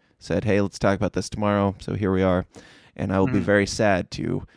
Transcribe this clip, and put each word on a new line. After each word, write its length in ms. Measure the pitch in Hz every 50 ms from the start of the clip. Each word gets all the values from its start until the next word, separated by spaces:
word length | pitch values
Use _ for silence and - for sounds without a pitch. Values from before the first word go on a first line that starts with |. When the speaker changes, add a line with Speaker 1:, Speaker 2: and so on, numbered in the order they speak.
| _ _ _ _
Speaker 1:
said, 240 | - - 82 92 -
"Hey, 160 | 104 98 104
let's 200 | 101 95 - -
talk 160 | - 101 98
about 160 | 101 107 90 -
this 160 | - 95 -
tomorrow." 460 | - 107 104 104 101 101 101 98 95 -
So 140 | - - -
here 180 | 101 104 95
we 100 | 95 92
are, 240 | 95 92 90 92 - - - - - - - - - - _
and 160 | - - 101 95
I 60 | 98
will 80 | 95
be 60 | 90 107
Speaker 2:
Mm-hmm. 80 | 101 85
Speaker 1:
very 240 | 101 101 101 101
sad 440 | - - - 113 104 95 90 101 -
to 340 | - 98 - 82 92 98 - - _